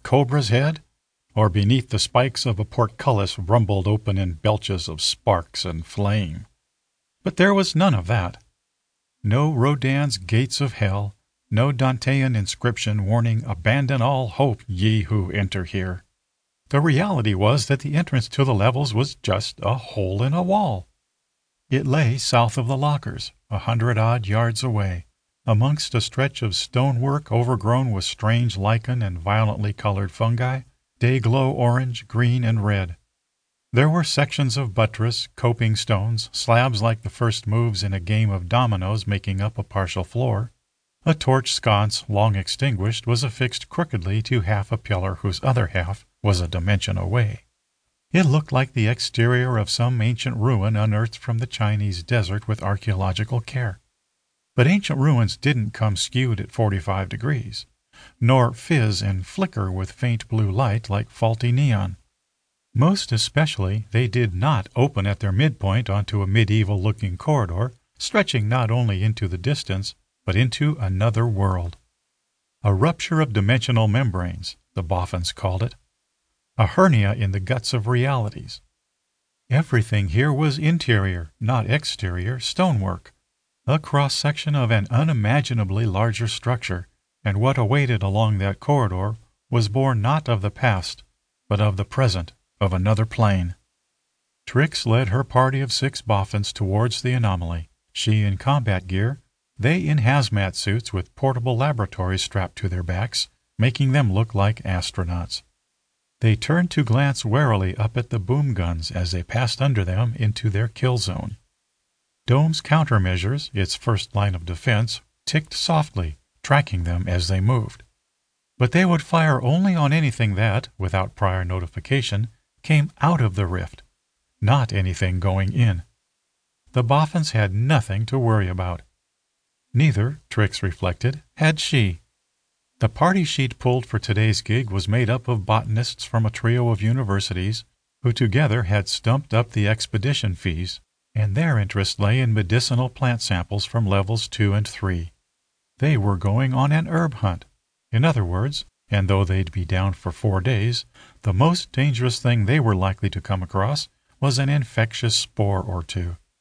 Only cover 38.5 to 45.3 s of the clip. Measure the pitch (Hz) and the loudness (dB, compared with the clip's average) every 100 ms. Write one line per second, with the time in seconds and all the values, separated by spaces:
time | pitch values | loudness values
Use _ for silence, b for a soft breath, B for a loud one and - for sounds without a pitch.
38.5 | 117 123 98 92 107 98 101 - 95 104 | 0 2 0 -2 -2 -2 -4 -2 -4 -4
39.5 | - 101 98 92 - 87 117 127 104 117 | -4 -6 -4 -2 -4 -4 -2 -2 -2 -4
40.5 | _ _ _ _ _ - 156 - 131 - | _ _ _ _ _ -2 0 2 2 0
41.5 | - - 101 107 - - 101 110 98 90 | -2 2 2 2 -2 -4 0 2 0 -4
42.5 | - 135 104 101 113 - 117 127 - 127 | -4 -2 -2 -2 -4 -2 -2 -2 -2 -4
43.5 | - - - 170 107 87 104 110 127 90 | -4 -8 -6 -4 -4 -2 -2 0 0 0
44.5 | 104 98 113 - 95 92 90 101 | -2 -2 -6 -2 -2 -2 -4 -4